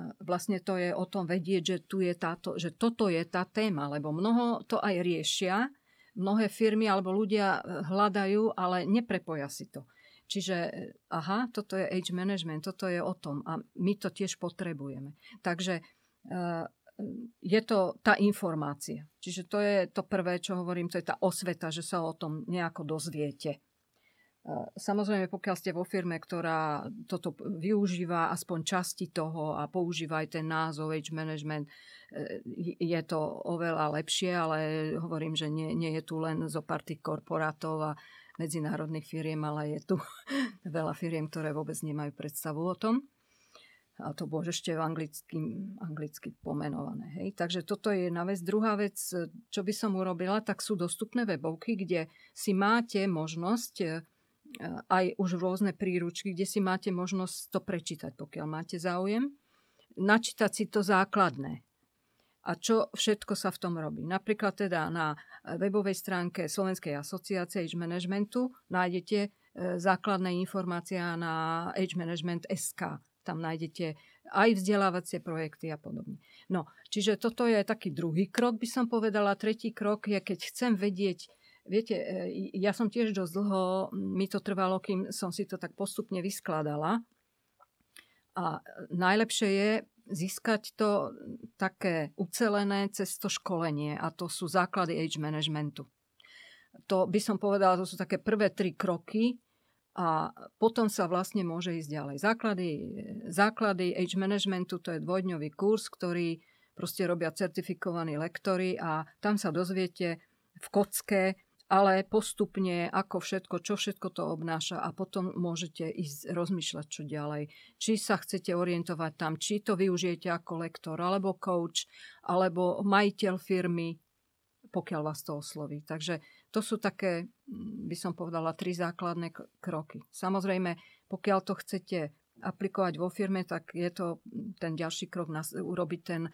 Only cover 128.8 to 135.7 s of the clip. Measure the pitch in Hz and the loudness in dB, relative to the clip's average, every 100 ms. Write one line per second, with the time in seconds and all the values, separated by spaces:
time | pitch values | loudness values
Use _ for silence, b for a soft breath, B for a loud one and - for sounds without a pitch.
128.8 | 170 175 175 170 165 - - _ 185 160 | -2 -2 -4 -2 -6 -8 -18 _ -4 -4
129.8 | 151 233 - - 208 196 196 185 180 170 | -6 -14 -16 -6 -2 0 2 2 0 -2
130.8 | B B _ 185 208 190 190 185 - 190 | B B _ -4 2 2 2 -4 -4 -8
131.8 | - 180 151 - _ - 190 - 190 196 | -4 -2 -4 -8 _ -8 -8 -4 -2 0
132.8 | 190 226 180 - 196 190 180 170 - 170 | 0 0 -4 -2 0 0 -2 -6 -6 -4
133.8 | 175 175 170 165 - 226 220 - 165 160 | -4 -2 -4 -6 -10 -10 -10 -6 -4 -2
134.8 | 165 - 175 180 160 156 156 - 170 | -4 -4 -6 -6 -4 -4 -6 -6 -4